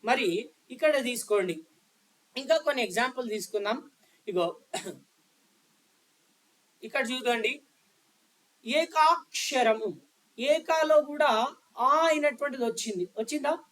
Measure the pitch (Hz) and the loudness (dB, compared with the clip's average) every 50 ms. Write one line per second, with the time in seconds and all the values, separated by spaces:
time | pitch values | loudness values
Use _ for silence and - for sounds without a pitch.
0 | - 214 254 262 254 185 170 196 240 - _ _ _ _ 254 240 320 311 302 269 | 0 0 0 2 2 0 0 -2 -6 -8 _ _ _ _ -8 0 2 2 2 4
1 | 254 - 165 165 - - 214 202 190 185 165 160 - _ _ _ _ _ _ _ | 0 0 -4 -4 -2 0 0 0 2 0 -4 -6 -10 _ _ _ _ _ _ _
2 | _ _ _ _ _ _ _ 254 277 254 320 320 302 294 277 262 233 190 180 214 | _ _ _ _ _ _ _ -12 0 0 0 2 2 -2 -2 -2 -4 -4 -2 -2
3 | 240 254 247 254 247 226 214 214 180 - - 208 202 202 226 294 - - _ _ | -2 -2 -4 -6 -8 -6 -6 -8 -8 -6 -6 -6 -4 -4 -4 -6 -8 -16 _ _
4 | _ _ _ _ _ - 185 180 170 170 170 - _ _ - - 190 190 165 135 | _ _ _ _ _ -6 -2 -2 -2 -2 -4 -8 _ _ -12 -12 -12 -12 -14 -16
5 | _ _ _ _ _ _ _ _ _ _ _ _ _ _ _ _ _ _ _ _ | _ _ _ _ _ _ _ _ _ _ _ _ _ _ _ _ _ _ _ _
6 | _ _ _ _ _ _ _ _ _ _ _ _ _ _ _ _ - 220 - 277 | _ _ _ _ _ _ _ _ _ _ _ _ _ _ _ _ -18 -6 -4 -4
7 | 262 226 254 254 226 240 240 233 220 247 269 294 _ _ _ _ _ _ _ _ | -2 -2 -4 -2 0 0 0 0 0 -2 -4 -4 _ _ _ _ _ _ _ _
8 | _ _ _ _ _ _ _ _ _ _ _ _ _ 226 262 302 330 339 - 311 | _ _ _ _ _ _ _ _ _ _ _ _ _ -2 0 0 0 0 2 4
9 | 311 311 339 330 - _ - - - - 294 262 240 226 220 220 220 202 170 165 | 4 4 4 2 0 _ -8 -8 -6 -2 0 2 2 2 2 0 -2 -8 -8 -8
10 | _ _ _ _ _ _ _ - 240 277 302 330 320 - 320 320 311 302 311 302 | _ _ _ _ _ _ _ -6 0 0 0 0 2 0 2 2 4 6 6 4
11 | 294 294 294 302 311 285 226 214 233 277 - _ _ _ _ - 254 262 285 311 | 4 4 -2 2 2 4 4 2 0 -2 -4 _ _ _ _ 0 2 4 4 4
12 | 330 330 311 302 294 294 285 - 277 285 254 269 240 226 226 - - 226 208 180 | 4 4 2 2 2 0 0 0 -6 -6 -4 -2 -4 -4 -2 -4 -6 -6 -4 -4
13 | 180 - _ - 220 226 294 302 277 285 320 330 - _ | -6 -6 _ -8 -6 -4 -4 -2 -2 -2 -2 -2 -6 _